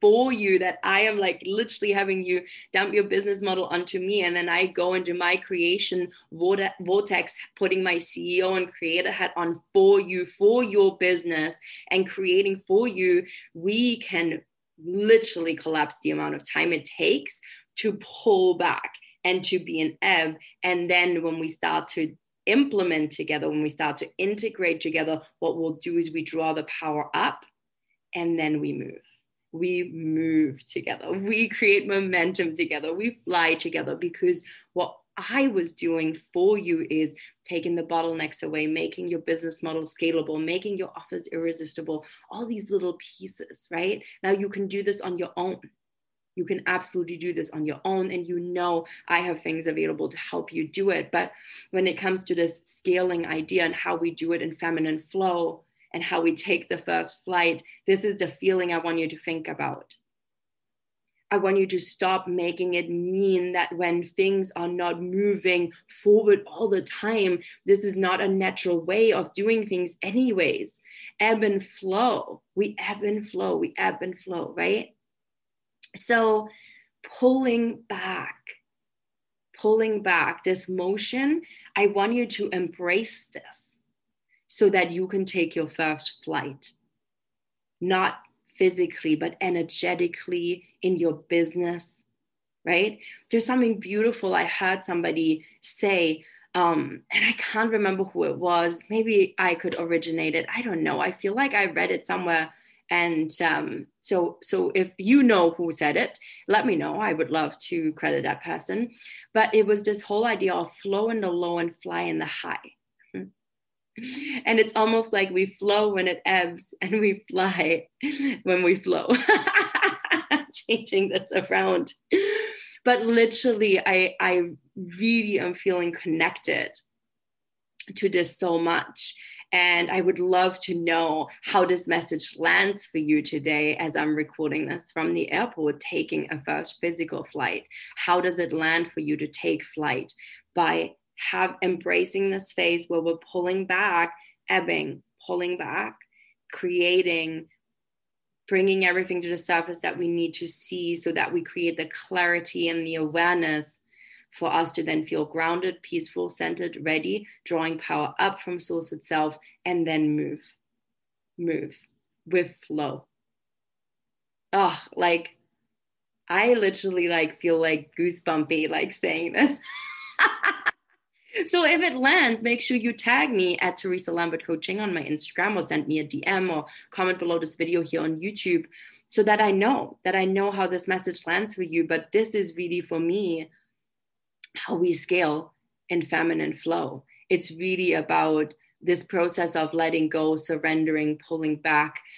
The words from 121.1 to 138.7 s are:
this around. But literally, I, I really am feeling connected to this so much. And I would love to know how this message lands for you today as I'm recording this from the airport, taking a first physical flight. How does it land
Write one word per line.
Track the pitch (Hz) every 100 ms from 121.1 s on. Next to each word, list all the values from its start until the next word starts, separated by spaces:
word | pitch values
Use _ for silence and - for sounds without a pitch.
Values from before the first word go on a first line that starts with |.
this | 196 190
around. | 196 190 190 190 180 - - - 381 403 427 440 - - -
But | 247 247
literally, | 226 233 226 226 247 214 208 190 196
I, | 185 185 -
I | 190 180 175 147 _ - 175 180
really | 226 233 208 196
am | 180
feeling | 180 196 180 170
connected | 170 180 160 165 - - 143 - - _ _ _ _ _ _ _ _ _ - -
to | 190 196
this | 180 165 -
so | 185 170
much. | 170 165 - - - - - - -
And | 180 175 175 175
I | 185
would | 175 175
love | 180 185 185 185
to | -
know | 170 170 165 165 156 147 -
how | - 196
this | 180 175 170
message | 165 170 156 - -
lands | 165 180 196 196 -
for | 160
you | 151 151
today | 151 156 147 151 151 -
as | 160
I'm | 156 151 151
recording | 151 - 156 156 143
this | 156 -
from | 165 165
the | 170 -
airport, | 170 240 175 151 143
taking | - 160 156 156 151
a | 151
first | 156 151 165 -
physical | 170 165 160 -
flight. | 151 151 123 98 - - -
How | - - 180
does | 180 175
it | 165
land | 160 160